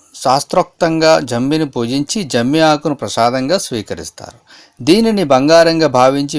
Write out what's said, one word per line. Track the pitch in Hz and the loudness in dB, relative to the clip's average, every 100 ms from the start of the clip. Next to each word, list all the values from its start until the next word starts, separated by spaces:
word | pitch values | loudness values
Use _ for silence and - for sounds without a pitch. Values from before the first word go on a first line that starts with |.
| _ - | _ -6
శాస్త్రోక్తంగా | 131 135 - 185 165 - 170 160 160 160 135 | 0 0 0 -2 -2 -2 -2 2 2 2 0
జమ్మిని | 117 131 156 151 | -4 -2 -2 -4
పూజించి | 127 117 135 147 226 156 | -4 -4 -4 -4 -6 -4
జమ్మి | 120 120 156 156 | -2 0 2 2
ఆకును | 147 160 139 | 2 -2 -6
ప్రసాదంగా | 104 - 117 131 131 196 | -6 0 0 0 -2 -4
స్వీకరిస్తారు. | - 117 98 85 78 - - - _ - - - 123 | -4 -8 -8 -10 -12 -16 -20 -20 _ -20 -20 -6 0
దీనిని | 202 226 202 156 | 2 2 0 2
బంగారంగా | 131 143 165 165 165 156 127 | 2 4 4 4 2 0 2
భావించి | 131 139 143 | 2 2 -4